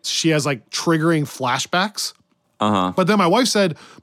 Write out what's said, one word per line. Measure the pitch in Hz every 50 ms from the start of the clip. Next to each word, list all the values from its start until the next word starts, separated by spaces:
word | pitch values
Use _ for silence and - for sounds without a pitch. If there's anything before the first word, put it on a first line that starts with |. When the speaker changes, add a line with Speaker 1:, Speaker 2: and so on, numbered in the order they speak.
| -
Speaker 1:
She | - - - - 165
has, | 156 151 135
like, | 151 139 107 - _
triggering | - - - 170 165 156 156 170 165 156 147
flashbacks. | - - - 131 123 123 131 - - - 180 196 214 - - - - - _ _ _ _ _ _ _ _ _
Speaker 2:
Uh-huh. | 104 107 104 95 90 92 -
Speaker 1:
But | 190 185 170
then | 214 202
my | 185
wife | 165 190 240 269 -
said, | - 208 196 175 143 - - - - -